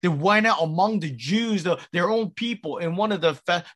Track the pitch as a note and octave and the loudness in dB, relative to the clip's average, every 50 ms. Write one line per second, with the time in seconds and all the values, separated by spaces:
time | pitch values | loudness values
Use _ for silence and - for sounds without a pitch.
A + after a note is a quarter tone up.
0 | - F3 D#3+ C#3+ D3 F#3+ G#3 G#3+ A3 A3+ G#3+ D3+ E3 D#3+ D#3 E3+ F#3+ G#3+ A3 G#3 | 2 0 0 2 2 4 4 4 4 4 2 2 0 -2 0 0 0 2 2 -2
1 | D#3+ D#3+ C3+ A#2 A#2 C3+ F3+ A3 A#3 A#3 G#3+ G3 D#3 F3+ E3 - - - - F3 | -2 -4 -8 -8 -4 -2 0 0 0 0 0 0 0 0 -2 -2 -2 -6 -2 0
2 | F3 F#3 A3 A3+ A3+ G3 - - A#3 A#3 A#3+ G3 - D#3+ C3+ - F3 E3 E3 F3+ | 0 2 2 0 -2 -4 -6 -6 -6 -6 -6 -6 -6 -8 -8 -4 -4 -4 -2 0
3 | G#3 A3 G#3 F#3 D#3 E3 D3+ - _ - F3 F3 E3+ - - | 0 0 0 2 2 0 0 0 _ 0 0 0 0 -6 -20